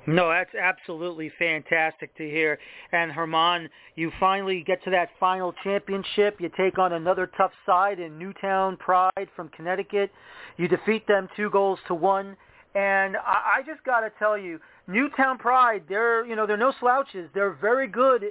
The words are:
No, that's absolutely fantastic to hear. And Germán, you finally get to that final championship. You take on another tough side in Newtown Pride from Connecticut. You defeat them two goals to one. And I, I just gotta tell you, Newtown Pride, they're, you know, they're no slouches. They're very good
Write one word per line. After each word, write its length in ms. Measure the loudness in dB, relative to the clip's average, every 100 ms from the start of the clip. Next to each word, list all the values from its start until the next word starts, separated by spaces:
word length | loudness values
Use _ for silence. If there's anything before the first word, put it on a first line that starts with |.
No, 260 | 0 2 2
that's 240 | 0 -2 -2
absolutely 680 | -2 -2 -8 -10 -8 -8 -12 -4
fantastic 800 | -2 -2 0 0 0 -4 -12 -12
to 120 | -6
hear. 300 | -2 0 -2 -6 -20 -4
And 220 | -2 -2
Germán, 560 | -4 -2 2 2 2 -4 -16 -18
you 160 | -8 -6 0
finally 460 | 0 2 -2 -4 -2
get 160 | -4
to 80 | 0
that 200 | 0 0 0
final 340 | 0 0 -4 -6
championship. 760 | -4 -4 -4 -6 -4 2 2 0
You 100 | -6 0
take 200 | 0 2
on 180 | 0
another 360 | 0 0 0 -2 0
tough 160 | 0 0
side 360 | 2 2 2 -2
in 180 | -8 -12
Newtown 600 | -14 -8 -2 0 0 -2
Pride 500 | 2 4 4 0 -8 -12
from 120 | -16
Connecticut. 600 | -10 -6 -6 -2 -2 -2 -4 -20 -20 -16 -4
You 100 | 0
defeat 400 | 0 0 0 2
them 220 | 2 0 -4
two 140 | 0
goals 280 | 2 2 0 -4
to 80 |
one. 420 | 0 2 2 -2 -12 _ -20 _
And 420 | -2 0 2 0 -2
I, 420 | 0 0 2 0
I 40 |
just 200 | -2 -8
gotta 260 | -2 0 -2 -2
tell 180 | -2 0
you, 220 | -4 -12 -14 -20 -4
Newtown 500 | -2 0 2 0 0
Pride, 460 | 2 4 4 2 -4
they're, 380 | -2 2 2 0
you 80 |
know, 120 | -2 0
they're 80 | 2
no 160 | 0 2
slouches. 500 | 2 2 0 -8 -8
They're 200 | -2 -2
very 340 | 0 0 2 0
good 380 | 2 4 4 0